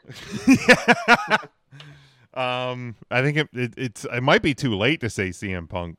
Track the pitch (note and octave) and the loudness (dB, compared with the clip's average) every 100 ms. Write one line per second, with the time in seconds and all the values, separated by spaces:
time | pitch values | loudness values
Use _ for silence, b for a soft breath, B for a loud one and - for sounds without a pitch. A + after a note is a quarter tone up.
0 | - - - - - C4 - - - - | -16 -18 -12 -2 4 4 6 6 6 2
1 | - A#3+ C#4 - - _ _ C#3+ D3 C#3+ | 4 2 2 -4 -4 _ _ -20 -20 -20
2 | B B B B2+ B2+ B2 B2+ B2 B2 G#2 | B B B -6 -4 -4 -6 -8 -10 -12
3 | - B2 C#3+ D3 D3 B2 A#2+ - B2+ - | -4 0 2 0 -2 -2 -6 -4 -8 -8
4 | - A#2+ C3+ G#3 F#3 C3 C3 G2 A#2 E3 | -8 -2 4 4 2 -2 -2 0 0 0
5 | A2 - F#2+ - G2+ F2+ E2 F#2 E2+ | -4 -4 -4 -4 -6 -6 -6 -8 -8